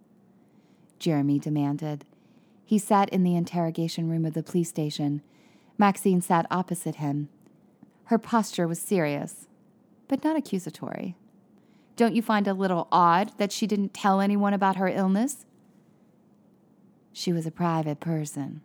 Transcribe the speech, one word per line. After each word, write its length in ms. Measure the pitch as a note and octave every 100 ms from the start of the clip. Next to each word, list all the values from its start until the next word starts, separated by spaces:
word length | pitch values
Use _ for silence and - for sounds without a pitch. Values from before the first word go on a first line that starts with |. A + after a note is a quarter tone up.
| _ _ _ _ _ _ _ _ _ -
Jeremy 420 | F3+ D3+ C#3+ C#3+
demanded. 680 | D#3 D3+ C#3+ D3 D#3 D3 - _ _ _ _ _ -
He 120 | G#3+
sat 320 | - G3+ G3+
in 140 | F#3+
the 120 | F3+ F3
interrogation 720 | E3+ F3 E3 E3 E3 - E3
room 160 | E3 D#3+
of 80 |
the 100 | D#3
police 260 | D#3 F3+ E3
station. 520 | - D3+ - D3 D3 - _ _ _ _ -
Maxine 440 | G#3 F#3+ G3+ F3+
sat 240 | - E3+ E3
opposite 440 | F3 F#3 E3+ D#3+ D#3
him. 340 | D3+ C#3+ D3 _ _ _ _ _ - _ -
Her 120 | A3+
posture 500 | - A#3 G#3 - E3+
was 120 | E3+
serious, 680 | - F#3+ D3+ C#3+ D#3+ - - _ _ _ _ _ -
but 160 | C4+
not 120 | D4+ D#4+
accusatory. 800 | - F#3+ E3+ - - - - F3 _ _ _ _ _ _ _ -
"Don't 200 | A#3 G3+
you 60 |
find 260 | A3+ G#3+ G3+
a 60 |
little 340 | F#3+ F#3+ F3 -
odd 420 | E3+ F3 E3+ G#3+ -
that 140 | G3+
she 160 | - G#3
didn't 260 | G#3 G3
tell 280 | - G#3 F#3+
anyone 320 | G3 G3+ G3+
about 220 | G3+ G3 F#3+
her 120 | F#3+
illness?" 580 | - F#3+ F#3+ B3+ - - _ _ _ _ _ _ _ _ _ _ _ _ _ _ _ _
"She 220 | - -
was 120 | E3+ D#3+
a 60 |
private 480 | - F3 E3 D3+ D3
person," 640 | E3 D#3+ D3+ D3 C3+ D#3